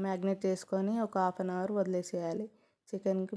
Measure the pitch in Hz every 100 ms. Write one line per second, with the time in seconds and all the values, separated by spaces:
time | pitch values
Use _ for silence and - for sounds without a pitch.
0 | 190 185 190 190 196 185 - 190 190 226
1 | 214 196 185 185 185 180 190 208 190 180
2 | 175 180 170 170 214 - _ _ _ 196
3 | 196 190 185